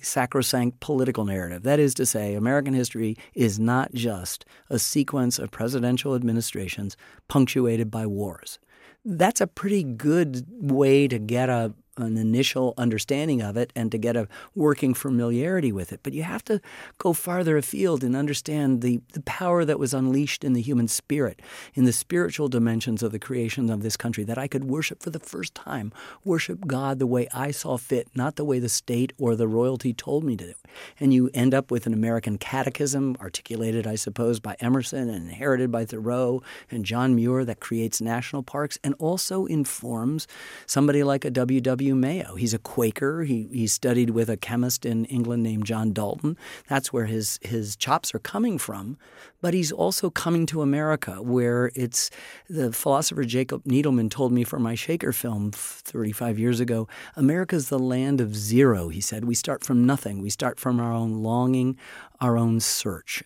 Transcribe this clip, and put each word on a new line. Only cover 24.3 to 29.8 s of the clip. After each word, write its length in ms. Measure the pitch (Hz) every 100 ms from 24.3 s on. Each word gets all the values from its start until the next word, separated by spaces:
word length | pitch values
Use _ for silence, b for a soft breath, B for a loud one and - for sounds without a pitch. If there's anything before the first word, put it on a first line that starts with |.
| 117
I 120 | 135
could 160 | 139 135
worship 360 | 139 156 -
for 80 | -
the 100 | 160
first 360 | - - 165 -
time, 380 | - 139 107 B B B -
worship 420 | 165 - 180 190
God 320 | 131 139 135
the 80 | 131
way 220 | 123 120
I 200 | - 135
saw 260 | 143 151 127
fit, 320 | - 131 -
not 220 | 131 127 -
the 80 |
way 160 | 147 131
the 80 | 120
state 460 | - - 120 131 -
or 180 | 123 113
the 120 | 113
royalty 460 | 113 123 131